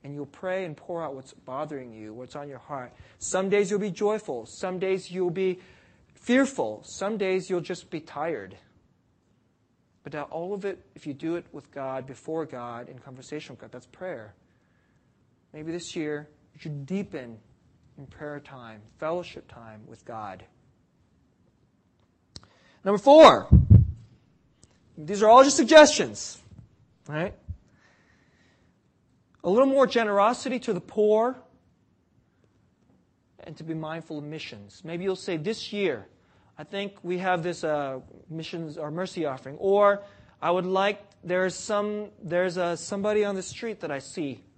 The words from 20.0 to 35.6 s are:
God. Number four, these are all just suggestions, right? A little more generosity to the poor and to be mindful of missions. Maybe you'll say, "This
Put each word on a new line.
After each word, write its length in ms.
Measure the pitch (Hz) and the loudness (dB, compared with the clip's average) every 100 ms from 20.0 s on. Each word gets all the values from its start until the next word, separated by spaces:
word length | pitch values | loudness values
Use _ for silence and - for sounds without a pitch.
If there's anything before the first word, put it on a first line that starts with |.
God. 400 | - 113 107 95 92 _ _ _ _ _ _ _ _ _ _ _ _ _ _ _ _ _ _ - - _ _ _ | -14 -12 -12 -14 -20 _ _ _ _ _ _ _ _ _ _ _ _ _ _ _ _ _ _ -20 -20 _ _ _
Number 140 | 190 202 | -2 2
four, 500 | 269 302 285 120 90 - - - - - - - _ _ _ _ - _ _ - | 8 12 12 12 8 6 10 8 8 -4 -18 -20 _ _ _ _ -20 _ _ -16
these 280 | 151 202 | -8 2
are 40 | 214 | 8
all 140 | 240 | 10
just 140 | 269 277 | 10 6
suggestions, 840 | 233 311 302 - 139 104 - - - - - _ _ _ - | 10 10 10 8 -4 -6 -16 -18 -20 -20 -20 _ _ _ -10
right? 260 | 151 180 - - - _ _ _ _ _ _ _ _ _ _ _ _ _ _ _ _ _ _ | -6 -6 -8 -14 -16 _ _ _ _ _ _ _ _ _ _ _ _ _ _ _ _ _ _
A 80 | 175 | 0
little 160 | 208 269 | 4 4
more 220 | 269 262 | 4 4
generosity 720 | 240 214 202 208 247 269 254 | 2 0 2 2 2 -4 -6
to 120 | - | -4
the 80 | 180 | -6
poor 560 | - - 208 214 240 254 - _ _ _ _ _ _ _ _ _ _ _ _ _ _ _ _ _ _ _ | -6 0 2 2 0 -4 -18 _ _ _ _ _ _ _ _ _ _ _ _ _ _ _ _ _ _ _
and 140 | - 156 | -20 -16
to 80 | |
be 100 | 160 | -10
mindful 440 | 160 156 165 160 151 | -10 -8 -12 -12 -12
of 60 | |
missions. 580 | 147 156 - 110 101 - | -12 -12 -14 -16 -20 -20
Maybe 180 | 151 170 | -12 -6
you'll 140 | 190 185 | -6 -6
say, 200 | - 165 | -6 -6
"This 360 | 156 220 | -6 -8